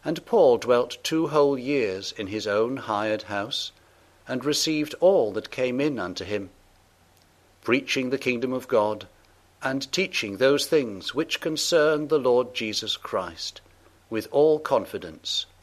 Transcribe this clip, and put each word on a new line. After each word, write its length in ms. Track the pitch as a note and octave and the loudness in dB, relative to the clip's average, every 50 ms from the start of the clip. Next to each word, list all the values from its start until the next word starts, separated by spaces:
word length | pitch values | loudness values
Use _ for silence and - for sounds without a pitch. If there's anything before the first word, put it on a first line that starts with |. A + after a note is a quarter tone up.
| _ | _
And 220 | D3 E3 - - | -4 -6 -6 -4
Paul 320 | - - G#3+ E3+ C3+ A#2+ | 0 4 6 8 8 6
dwelt 440 | A2+ - A2+ B2 A#2+ B2 - - - - | 6 6 6 6 6 4 0 -4 -10 -4
two 240 | - D#3 D#3+ E3 | -2 0 0 0
whole 300 | D3 D3 D3+ C#3+ C#3+ C#3 | 2 4 4 4 4 2
years 540 | C3 B2 C3 D3 C#3 A#2 G2+ F#2 F#2+ G2 - - | -2 -2 -2 0 0 0 0 -2 -4 -8 -10 -8
in 100 | - G#2+ | -8 -8
his 200 | F#2+ G#2 A2 G2+ | -6 -6 -6 -2
own 280 | G#2+ G2+ G#2 A2+ A#2+ C3+ | 0 0 2 0 0 -2
hired 480 | B2+ A2 A2+ G#2+ G#2 A2 G#2+ G#2+ G#2+ - | -6 -4 -4 -2 -2 0 -2 -4 -4 -6
house, 480 | - G#2 G2+ G2+ B2 C#3+ - - - _ _ _ _ _ _ _ _ _ _ _ | -6 -6 -6 -4 -4 -6 -8 -8 -10 _ _ _ _ _ _ _ _ _ _ _
and 160 | - C3 B2+ B2 | -8 -6 -4 -2
received 500 | D3 D3 - - D#3+ D#3 D3+ D3+ D3 - - | -2 -2 0 0 0 0 -2 -2 -4 -2 4
all 320 | E3 F#3 G3 F3 A#2+ G#2+ | 4 6 6 6 2 2
that 200 | F#2+ G#2+ - - | -2 -6 -8 -8
came 280 | - - B2+ B2+ B2 B2+ | -4 -2 -2 -2 0 0
in 200 | C#3+ D#3 C#3+ A2 | 0 0 0 -2
unto 260 | F#2 F2+ F#2 - G2 | -6 -6 -6 -8 -6
him, 240 | F2 G#2 G#2 G2 F#2 _ _ _ _ _ _ _ _ _ _ _ _ _ _ _ _ _ _ _ _ _ _ _ | -6 -6 -6 -6 -8 _ _ _ _ _ _ _ _ _ _ _ _ _ _ _ _ _ _ _ _ _ _ _
preaching 460 | - A#2 C3+ C#3 - - C#3 B2+ B2+ | 0 0 0 0 -2 -4 -4 -2 -4
the 80 | C3+ | -4
kingdom 340 | C3 - B2+ B2 A#2 B2+ B2+ | -2 -2 -2 -2 -2 -4 -4
of 160 | B2+ B2+ B2 | -4 -6 -4
God, 400 | - B2+ A2+ G#2 G#2+ G#2+ G#2 - - _ _ _ _ _ _ _ _ _ _ - | 0 0 2 2 2 -2 -6 -12 -20 _ _ _ _ _ _ _ _ _ _ -6
and 280 | C3+ C3+ C3+ C3+ - | -4 -4 -4 -6 -4
teaching 460 | - - F#3+ F#3 - - - G#2 G2+ | -2 -2 -2 -2 -2 -6 -6 -6 -2
those 300 | F#2+ B2+ C3+ C#3+ C#3+ C#3 | 2 4 4 4 2 2
things 480 | - E3 D#3 C3+ A2+ G2+ F#2 - - - | 2 2 2 2 0 -8 -8 -10 -6 -4
which 260 | - E3 - - - | -4 -4 -4 -4 -6
concern 680 | - E3+ D#3 D3+ - - F3 D#3+ D3 D#3 D#3 D3 D3+ D3 | -4 -6 -4 -2 -2 2 4 4 4 4 2 0 0 0
the 100 | D#3 D3+ | 0 2
Lord 340 | B2 B2+ A#2+ B2 B2+ A#2+ - | 4 4 4 4 2 0 -4
Jesus 420 | - A#2 G#2+ G#2 - - G#2 - | -6 -6 -4 -4 -6 -4 -6 -6
Christ, 640 | - - - - G2+ F#2 F2 E2 - - - - - _ _ _ _ _ _ _ _ _ | -6 -6 -4 -4 -4 -4 -4 -10 -10 -12 -12 -12 -16 _ _ _ _ _ _ _ _ _
with 200 | _ A2+ A2 G#2 - | _ -6 -6 -6 0
all 280 | - C#3 D3 D#3 D#3 D3+ | 2 4 6 6 4 2
confidence 880 | D#3 - C#3 A#2 F#2 - - F#2+ D#2+ E2+ D#2+ - _ - - - - _ _ _ | 0 0 0 0 0 -2 -10 -10 -10 -12 -16 -14 _ -6 -6 -6 -6 _ _ _